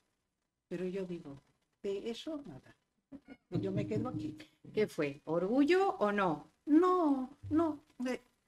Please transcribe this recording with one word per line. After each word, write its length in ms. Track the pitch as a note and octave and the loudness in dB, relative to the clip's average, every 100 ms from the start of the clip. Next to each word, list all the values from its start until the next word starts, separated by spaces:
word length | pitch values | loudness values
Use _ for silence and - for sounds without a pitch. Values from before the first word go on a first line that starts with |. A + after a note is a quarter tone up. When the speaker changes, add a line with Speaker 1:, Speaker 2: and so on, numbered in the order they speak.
| _ _ _ _ _ _ _ | _ _ _ _ _ _ _
Speaker 1:
Pero 180 | F3 F#3 | -6 -4
yo 180 | F#3+ | -4
digo, 360 | F3+ E3+ D3 C#3 _ _ _ _ | -6 -8 -10 -16 _ _ _ _
de 280 | G3+ G3 A3+ | -6 -4 -4
eso 320 | A3+ - D#4 C#4+ | -8 -8 -8 -10
nada. 280 | C3 - _ _ _ _ C#4 - - _ | -16 -20 _ _ _ _ -20 -20 -20 _
Yo 200 | F3+ F#3+ | -4 -2
me 160 | F#3+ G3+ | -2 -2
quedo 220 | G#3+ A#3+ | -2 -4
aquí. 280 | D4+ D#4 - - _ - | -6 -8 -10 -18 _ -6
Speaker 2:
¿Qué 140 | - G#3 | -2 -2
fue? 340 | - D3 C#3 - | 0 -4 -4 -4
¿Orgullo 640 | E3 F#3 B3+ D4 F4+ G4 F#4+ | -2 2 4 4 4 4 2
o 120 | G#3 | 0
no? 380 | G#3 F#3+ D3 - _ | 2 0 0 -6 _
Speaker 1:
No, 720 | - D4 F4+ F#4 D#4 C4+ B3+ - - | 4 6 6 6 4 2 -2 -10 -2
no. 300 | D4+ E4 D4 - - | 2 2 -2 -12 -8
De, 240 | B3+ A#3+ - _ | -6 -6 -8 _